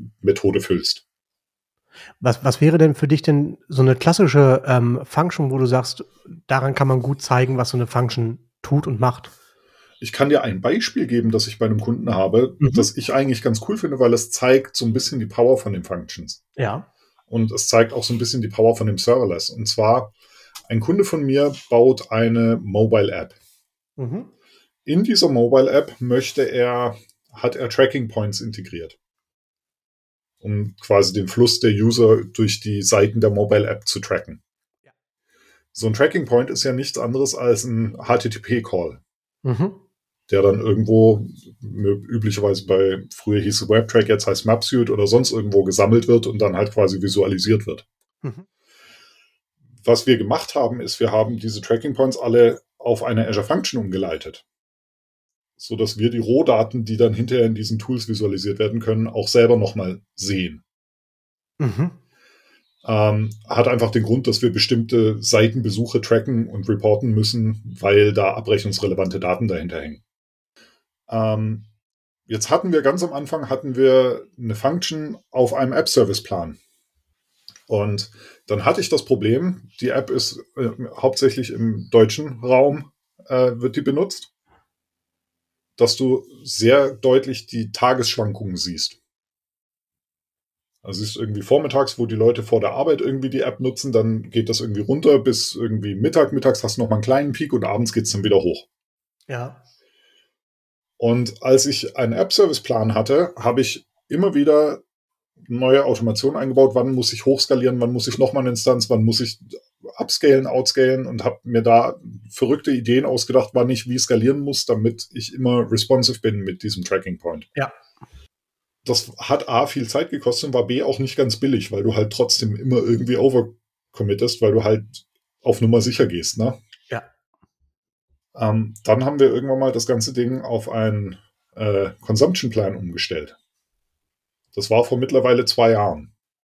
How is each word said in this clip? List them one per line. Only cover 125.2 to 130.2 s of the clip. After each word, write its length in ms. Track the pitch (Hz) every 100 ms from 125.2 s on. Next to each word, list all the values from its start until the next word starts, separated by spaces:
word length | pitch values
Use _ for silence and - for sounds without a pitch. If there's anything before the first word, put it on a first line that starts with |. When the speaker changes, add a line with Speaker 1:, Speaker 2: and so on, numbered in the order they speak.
| _ _
Speaker 1:
auf 200 | - 98
Nummer 180 | 113 117
sicher 260 | 120 - 127
gehst, 320 | 87 - -
ne? 200 | 117 - _ - -
Speaker 2:
Ja. 140 | 117 - _ _ _ _ _ _ _ _ _ _ _ _ -
Speaker 1:
Ähm, 380 | 113 110 110 -
dann 200 | - 120
haben 140 | 135 143
wir 100 | 135
irgendwann 300 | 117 135 135
mal 140 | 131
das 140 | 117 113
ganze 260 | 120 110
Ding 300 | 123